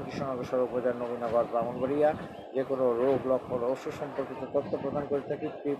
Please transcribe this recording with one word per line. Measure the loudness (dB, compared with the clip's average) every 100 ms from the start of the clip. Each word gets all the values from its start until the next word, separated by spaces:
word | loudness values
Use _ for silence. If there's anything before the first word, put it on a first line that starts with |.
কৃষ্ণনগর | -2 -4 -4 -4
সদর | 0 2
উপজেলা, | 2 2 0 0
নবীনগর, | -2 -2 2 2 2
ব্রাহ্মণবাড়িয়া। | 2 0 0 0 4 4 2 -4 -12 -6
যে | -4 0
কোনো | 2 2
রোগ, | 4 4 4 4
লক্ষণ, | 0 0 0
ওষুধ | 0 0 -4 -6
সম্পর্কিত | -4 -4 -4 -6 -2
তথ্য | 0 0 -2
প্রদান | -2 -2 0
করে | 0
থাকি, | 0 -4 -4
ফ্রি | -4 -2 0